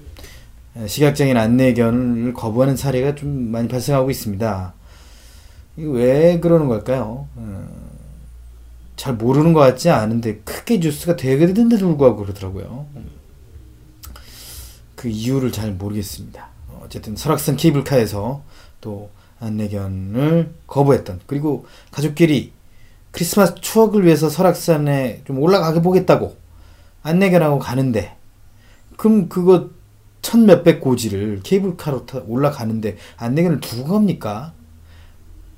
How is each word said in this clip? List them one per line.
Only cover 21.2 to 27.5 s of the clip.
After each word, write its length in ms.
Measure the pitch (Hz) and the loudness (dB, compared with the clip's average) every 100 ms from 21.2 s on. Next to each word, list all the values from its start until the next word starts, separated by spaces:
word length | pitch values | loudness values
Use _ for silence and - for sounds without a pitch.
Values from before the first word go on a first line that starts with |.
| - | -8
그리고 400 | 143 151 - - - - | -6 -4 -4 -8 -20 -16
가족끼리 600 | - 147 147 165 135 - - - - - - - | -6 -4 2 2 2 -2 -12 -20 -20 -20 -20 -16
크리스마스 420 | - 170 208 180 | -8 -2 2 2
추억을 500 | - - 220 220 208 | 0 -2 2 4 4
위해서 240 | 175 147 151 | 4 4 2
설악산에 920 | 147 185 - - 156 147 139 127 - | 2 2 2 0 0 2 0 -2 -6
좀 140 | - 135 | -8 -2
올라가게 420 | 160 196 160 160 | 2 2 2 0
보겠다고 560 | 170 185 180 135 110 - - - - - - - | 2 2 4 2 0 -10 -20 -20 -20 -20 -20 -12
안내견하고 580 | 147 175 196 175 156 | -2 2 4 4 2